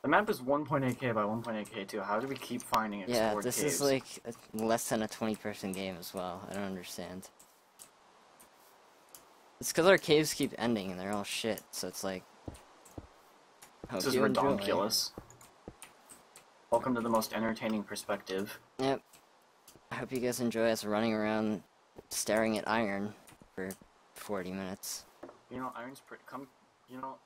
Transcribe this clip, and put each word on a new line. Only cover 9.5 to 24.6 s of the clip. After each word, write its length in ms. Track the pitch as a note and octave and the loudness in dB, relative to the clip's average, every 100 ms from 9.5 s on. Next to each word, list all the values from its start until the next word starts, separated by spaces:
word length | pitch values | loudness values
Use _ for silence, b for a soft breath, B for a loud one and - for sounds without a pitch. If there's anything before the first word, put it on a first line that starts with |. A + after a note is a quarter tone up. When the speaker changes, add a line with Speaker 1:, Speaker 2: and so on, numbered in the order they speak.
| - | -8
Speaker 2:
It's 120 | - | -2
'cause 140 | - E3+ | 6 8
our 100 | F#3 | 8
caves 380 | - D3+ D3+ | 8 6 6
keep 200 | - C#3 - | 0 -2 0
ending 320 | A#2 A2+ F#2+ | 0 2 0
and 80 | F2+ | -4
they're 140 | F#2+ | -2
all 100 | G#2 | -2
shit, 400 | G2 - A#2 G2 - | -2 -2 -2 -2 -6
so 160 | - F#2 | -8 -8
it's 160 | - | -4
like, 220 | G2 F#2+ - - - - - - - - - - - - - - - - - | -4 -4 -8 -16 -14 -14 -20 -20 -16 -16 -16 -20 -20 -20 -20 -20 -20 -18 -8
hope 100 | G2+ | -2
Speaker 1:
This 60 | A2 | 0
is 100 | B2 | 4
Speaker 2:
you 80 | |
enjoy. 320 | A2 F#2 - G2 | 4 4 4 2
Speaker 1:
redonkulous. 560 | G2+ F2+ G#2 - - - - - - - - - - - - - - - - - - | 2 2 2 0 -2 -8 -18 -20 -20 -20 -20 -18 -20 -20 -20 -20 -20 -20 -20 -20 0
Welcome 240 | A#2 C3 A#2+ | 2 2 0
to 40 | |
the 80 | A#2 | 2
most 240 | A2+ A2 | 2 2
entertaining 520 | G#2 A2+ A2 A#2 A2 | -2 -2 -2 -2 -2
perspective. 760 | G2+ G#2 - G2+ - F#2+ G#2 - - - | -4 -8 -4 -4 -2 -4 -4 -8 -16 -2
Speaker 2:
Yep. 260 | C3+ C3+ - - - _ _ _ - - _ | 0 0 -4 -20 -20 _ _ _ -20 -20 _
I 20 | |
hope 160 | B2 A#2+ | -8 -4
you 80 | C3 | 0
guys 220 | B2 A#2+ | 0 2
enjoy 280 | A#2+ A2+ A2+ | 0 4 4
us 120 | A2+ | 4
running 300 | G#2 G#2 A2+ | 2 2 4
around 480 | A2 G#2+ A2 G#2+ G#2+ - _ _ - - | 2 2 2 2 0 -6 _ _ -20 -8
staring 500 | - - G#2+ A2 G#2+ | -4 2 4 4 2
at 80 | - | 2
iron 480 | A2 G#2+ G2 G#2 G#2 - - - | 2 2 0 -4 -8 -20 -20 -16
for 160 | - F#2+ F#2+ - - _ | -10 -8 -10 -16 -20 _
forty 360 | - - G2+ F2+ | -18 -6 -4 -4
minutes. 540 | F#2+ | -6